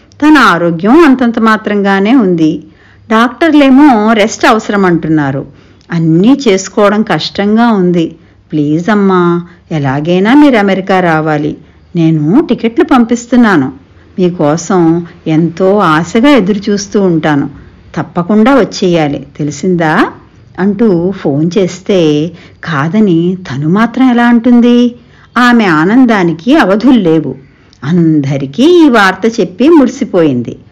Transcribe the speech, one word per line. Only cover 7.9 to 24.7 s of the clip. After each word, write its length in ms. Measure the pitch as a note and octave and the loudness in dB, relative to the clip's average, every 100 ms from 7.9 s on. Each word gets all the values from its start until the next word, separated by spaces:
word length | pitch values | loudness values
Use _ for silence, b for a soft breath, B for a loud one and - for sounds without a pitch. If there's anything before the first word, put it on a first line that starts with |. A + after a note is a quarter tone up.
| F3 E3 - b b _ | 0 -4 -8 b b _
ప్లీజ్ 380 | D3+ D3 D#3 F3 | -4 -2 -2 -2
అమ్మా, 580 | G#3 G3 F#3 F3 E3+ F3 B _ | 0 0 0 0 -2 -6 B _
ఎలాగైనా 600 | D#3+ C#3 C#3 D#3 F3+ G#3 | -6 -4 -4 -2 -2 2
మీరు 240 | C#4 D4 A#3 | 4 4 2
అమెరికా 420 | G3+ F#3+ F#3+ F#3+ | 0 -2 -2 0
రావాలి. 580 | F3 D#3 D#3 D3 D3 E3+ b b _ F3 | 0 0 -2 -4 -4 -8 b b _ -2
నేను 520 | D#3+ D#3+ D3 A#3 F4 | 0 0 2 0 0
టికెట్లు 360 | G3+ A3+ A3+ - | -2 -2 -2 0
పంపిస్తున్నాను. 880 | C4+ A#3 A#3+ - B3 A3+ F3 C3 - b b b - | 0 0 -2 -2 2 2 2 -2 -8 b b b -4
మీకోసం 880 | F3+ F3 D3+ E3 - F#3 E3 E3+ E3+ B - | -4 0 -2 -2 -2 0 2 0 -4 B -4
ఎంతో 500 | D#3+ E3+ E3 F#3 G#3 | -2 -2 -2 0 2
ఆశగా 520 | F3+ D#3 E3 A3+ C#4 | 0 0 -2 0 2
ఎదురు 420 | C#4 F#3 G#3 - | 2 2 -2 -2
చూస్తూ 300 | G3+ G3+ G#3+ | -4 -4 -2
ఉంటాను. 480 | F#3+ E3 D#3 D3 C#3+ B B B B - | 0 0 -2 -2 -4 B B B B -10
తప్పకుండా 580 | - - F3 G#3+ A3+ C#4 | -8 -6 -2 2 2 2
వచ్చేయాలి, 720 | F#3+ - F#3 E3+ D3 C#3+ - - | 0 -2 -2 0 -2 -6 -10 -10
తెలిసిందా?" 720 | D3+ D3+ F#3+ F3 D#3+ F3 D#4+ - b b b - | -8 -6 -4 -2 0 0 -2 -6 b b b -6
అంటూ 520 | G3 G3 A#3 E3+ F3+ | -4 0 0 0 -2
ఫోన్ 400 | F#3+ E3+ C#3 E3+ F3 | -4 -4 -2 -2 -2
చేస్తే 720 | F3 - - G3 D#3+ D3 E3 B B B | -4 -6 -4 0 0 0 -4 B B B
కాదని 720 | - D#3 D#3 G#3 G#3 E3 F3 F#3 F#3 | -8 -6 -2 0 0 0 -2 -4 -8
తను 180 | C3 D3+ | -6 -2
మాత్రం 400 | G3 A#3 A#3 C4 | -2 -2 0 0
ఎలా 160 | A#3+ A#3+ | 2 2
అంటుంది? 680 | A#3+ A#3+ A#3+ A#3+ | 2 2 2 4